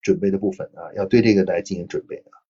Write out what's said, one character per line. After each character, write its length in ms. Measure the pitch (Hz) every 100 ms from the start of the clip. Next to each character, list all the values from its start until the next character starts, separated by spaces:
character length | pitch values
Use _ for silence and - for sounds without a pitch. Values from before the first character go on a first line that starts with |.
准 180 | - 87
备 100 | 98
的 60 | 95
部 160 | 101
分 140 | 95 -
啊， 180 | - 82
要 120 | - 98
对 160 | 120
这 120 | 117
个 80 | 101
来 180 | 92 87
进 160 | 85 92
行 100 | 87
准 180 | - -
备 100 | -
啊。 200 | _ _ _